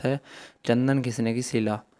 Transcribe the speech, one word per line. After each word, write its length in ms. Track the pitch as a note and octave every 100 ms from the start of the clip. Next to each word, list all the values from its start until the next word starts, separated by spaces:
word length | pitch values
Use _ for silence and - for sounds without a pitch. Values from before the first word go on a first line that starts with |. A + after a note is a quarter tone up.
है 160 | B2+ C#3 - - - _
चंदन 360 | - A#2+ C3 C#3
घिसने 320 | B2 A2+ A2+
की 80 | A#2
शिला। 380 | B2 A#2 G#2+ G#2 -